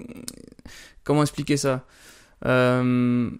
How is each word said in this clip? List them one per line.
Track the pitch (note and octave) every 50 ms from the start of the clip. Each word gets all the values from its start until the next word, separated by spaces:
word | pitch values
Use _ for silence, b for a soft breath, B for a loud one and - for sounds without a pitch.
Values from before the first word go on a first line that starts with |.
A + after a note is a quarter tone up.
| - - - - - - - - - - - - B B B B B B B -
comment | - - C#3+ D3+
expliquer | D3 C#3 - D3+ C#3+ - D3
ça ? | C#3 C#3+ C#3 B2+ C3 b b b b b b b b b b b _ -
Euh, | B2+ B2+ B2+ B2+ B2 B2+ B2+ B2+ B2+ B2 B2 B2 B2 B2 A#2+ A#2 - -